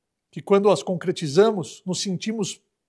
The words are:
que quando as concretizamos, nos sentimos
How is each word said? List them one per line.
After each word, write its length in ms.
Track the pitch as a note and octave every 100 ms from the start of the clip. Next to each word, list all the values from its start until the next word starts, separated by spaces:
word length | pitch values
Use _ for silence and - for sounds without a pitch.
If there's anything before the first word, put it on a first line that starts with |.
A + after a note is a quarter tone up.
| _ _ _
que 120 | D#3+
quando 260 | - G3+ G#3
as 140 | F#3
concretizamos, 1000 | - F3+ F3 - D3+ D3+ A3+ G3+ - -
nos 160 | F#3 F3
sentimos 600 | G3+ F3 A3 A3+ F#3 - _ _